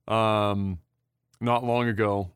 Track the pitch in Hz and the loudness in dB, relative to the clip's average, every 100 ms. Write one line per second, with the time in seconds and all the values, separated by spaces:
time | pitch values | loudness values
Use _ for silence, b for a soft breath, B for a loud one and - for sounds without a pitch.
0 | - 113 110 107 104 98 98 90 - _ | -4 0 2 2 0 -2 -4 -6 -10 _
1 | _ _ _ _ 120 120 123 120 120 104 | _ _ _ _ 0 0 2 0 0 0
2 | 104 101 95 | 0 0 -4